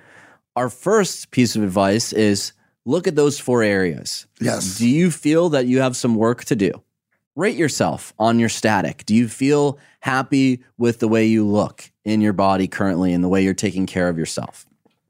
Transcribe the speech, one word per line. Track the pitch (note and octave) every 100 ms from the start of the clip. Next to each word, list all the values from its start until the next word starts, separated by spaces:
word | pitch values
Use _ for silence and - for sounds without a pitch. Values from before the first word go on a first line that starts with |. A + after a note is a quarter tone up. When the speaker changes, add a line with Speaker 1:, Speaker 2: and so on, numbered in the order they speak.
| _ - - _ _ -
Speaker 1:
Our | B2
first | - F3 A3 F#3 - -
piece | - A#2+ A2
of |
advice | G#2 F#2 G2 G#2+ -
is | - G#2+ G2+ - - _ _
look | A#2 D#3+ F3+
at | D3
those | D3 -
four | - B2
areas. | G#2+ G2 F2+ C2+ - - - -
Speaker 2:
Yes. | A#2+ G#2+ F#2 G2
Speaker 1:
Do | A#2
you | D3 F3+
feel | D3 D3 D#3+ F3
that | D3 B2
you | B2+
have | C3 B2+
some | B2+ A2+
work | A2+ A#2+ -
to | A#2
do? | F#2+ - _ _ _ _ _
Rate | - G3+ A#3+
yourself | D#3 - F#2 - - -
on | A2+ A#2
your | A2+
static. | - A2 G#2 D#2 - -
Do |
you | A2 A#2+
feel | - C3+ D3 C#3+ C3+ _ _
happy | - C3 C3+ C#3 C3 B2+ _ -
with | A#2+ A#2
the | A2
way | A2+
you | A2 A2 G#2
look | G#2 G2 - - _
in | G#2+ A2
your | G#2+
body | F#2 G2 F#2+ F#2+
currently | - G2 E2+ F2+
and | F2
the | F#2
way | F#2+
you're | F#2+
taking | F#2 G#2 F2+ F#2
care | F#2 F2+
of | E2
yourself? | D#2 - - - - _ _ _ _